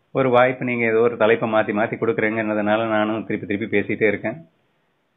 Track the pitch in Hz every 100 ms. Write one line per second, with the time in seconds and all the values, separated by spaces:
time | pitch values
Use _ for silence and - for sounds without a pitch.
0 | _ 139 131 120 127 131 123 120 117 110
1 | 117 117 110 113 117 107 107 104 113 113
2 | 113 113 107 110 107 107 104 107 113 107
3 | 107 110 98 107 92 101 110 101 101 104
4 | 110 101 110 151 - _ _ _ _ _
5 | _